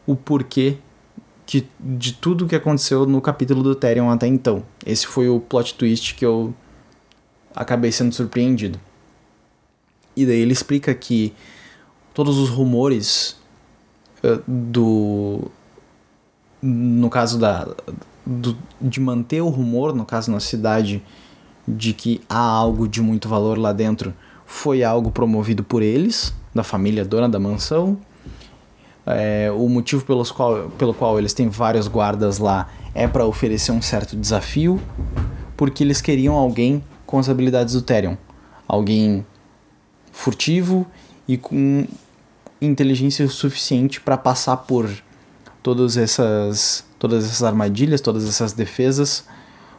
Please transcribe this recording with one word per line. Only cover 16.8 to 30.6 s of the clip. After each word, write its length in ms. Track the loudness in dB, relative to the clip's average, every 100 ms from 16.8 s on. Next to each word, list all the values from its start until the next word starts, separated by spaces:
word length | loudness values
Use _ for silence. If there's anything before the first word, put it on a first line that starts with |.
| 2 2 2
caso 300 | 2 2 2
da, 340 | 2 2 -4 -12 -14 -16 -18 -12
do, 320 | -8 -4 -4 -6 -10 -6
de 180 | -4 -2
manter 400 | -2 -2 -2 -2
o 60 | -2
rumor, 480 | 0 0 0 0
no 80 | -2
caso 260 | -4 -4 -2
na 120 | -2
cidade, 600 | -2 -2 0 0 0 -4 -8 -20 -20 -20 -20 -12
de 280 | -6 -2 -2
que 260 | -2 -2 -2 -2
há 140 | 0
algo 440 | 2 2 2 2
de 160 | 0 0
muito 280 | 2 0 0
valor 280 | 0 0 0
lá 140 | 0
dentro, 420 | 0 0 -2 -4 -10 -16 -20 -16
foi 340 | -6 0 2
algo 280 | 2 2 0
promovido 520 | 0 2 2 0 -2
por 200 | 0 0
eles, 500 | 2 2 0 -2 -4 -8 -6
da 100 | -4
família 420 | -2 0 0 0
dona 240 | 0 2 2
da 100 | 2
mansão. 600 | -2 -2 -2 0 0 -2 -6 -20 -20 -20 -20 -20 _ _ -20 -10
É, 460 | -4 -2 0 0 0
o 140 | 0 2
motivo 340 | 0 0 -2
pelos 280 | 0 0 0
qual, 400 | 0 0 0